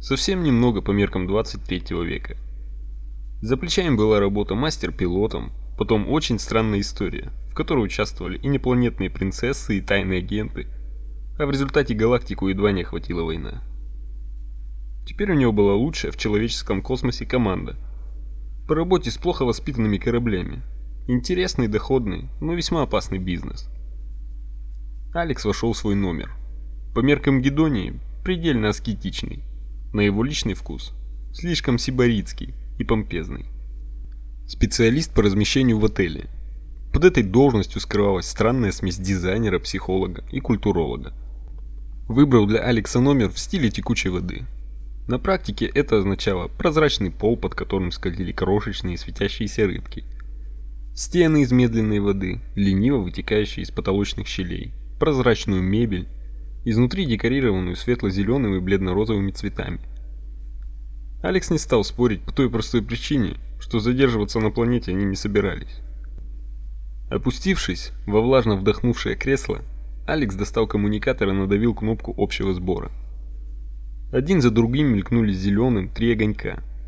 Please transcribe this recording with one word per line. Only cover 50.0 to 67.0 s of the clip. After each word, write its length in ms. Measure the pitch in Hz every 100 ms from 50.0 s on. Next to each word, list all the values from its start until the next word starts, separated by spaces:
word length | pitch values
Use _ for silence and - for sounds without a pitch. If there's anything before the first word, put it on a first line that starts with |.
| - - - - - - - - -
Стены 500 | - - 175 165 151
из 80 | 131
медленной 480 | 123 123 113 107 104
воды, 420 | 101 98 92 - - -
лениво 420 | 98 95 120 139
вытекающие 640 | 90 98 - 107 104 -
из 80 | 95
потолочных 560 | - - 98 101 - 98
щелей. 460 | - 87 92 - - - -
Прозрачную 600 | 160 135 127 107 - 95
мебель, 460 | 92 104 117 90 92 - - - - - 120
изнутри 360 | 110 123 185 160
декорированную 720 | 110 117 135 127 95 90 90
светло-зелёными 840 | - 120 101 95 101 139 113 95
и 40 |
бледно-розовыми 720 | 92 98 92 92 110 104 98
цветами. 480 | - 101 - 98 92 - - - - - - - - - - - - - -
Алекс 260 | 180 185 -
не 80 | 160
стал 260 | - 120
спорить 380 | 98 - 120 98
по 100 | -
той 180 | - 127
простой 320 | 117 - 120
причине, 560 | 110 123 - 147 95 - - -
что 200 | - 117
задерживаться 600 | 113 127 135 113 101 117
на 120 | 107
планете 400 | 120 117 120 104
они 140 | 92 101
не 100 | 95
собирались. 640 | 104 101 101 65 - - - - - - - - - - - - - -